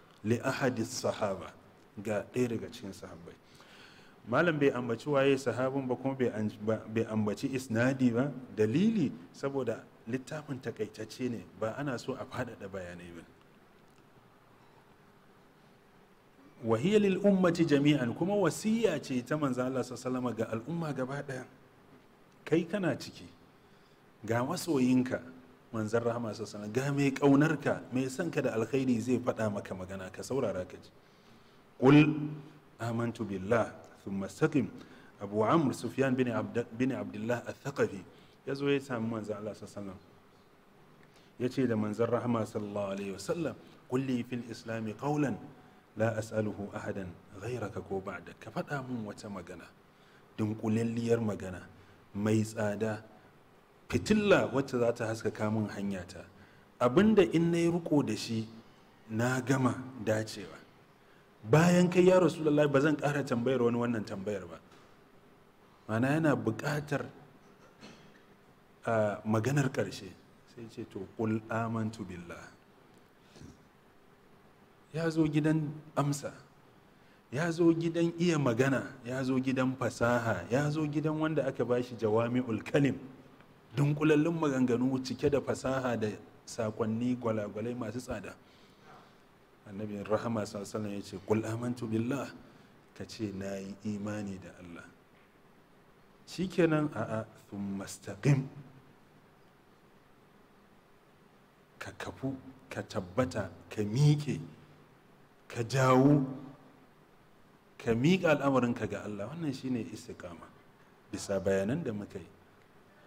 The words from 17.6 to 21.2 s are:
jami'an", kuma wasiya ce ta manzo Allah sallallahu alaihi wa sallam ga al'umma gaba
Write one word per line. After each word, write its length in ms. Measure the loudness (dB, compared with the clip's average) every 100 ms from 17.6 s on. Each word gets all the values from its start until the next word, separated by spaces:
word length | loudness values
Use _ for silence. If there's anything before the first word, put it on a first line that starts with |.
| 4
jami'an", 480 | 6 6 4 2 -2
kuma 200 | 0 2
wasiya 680 | 2 2 0 2 2 0
ce 180 | -2 -4 -2
ta 100 | 0
manzo 260 | 0 0 -2
Allah 160 | -2
sallallahu 240 | -4 -6 -4
alaihi 180 | -2
wa 80 | -2
sallam 40 | -2
ga 80 | -4
al'umma 480 | -4 -4 -4 -4 -4
gaba 280 | -4 -6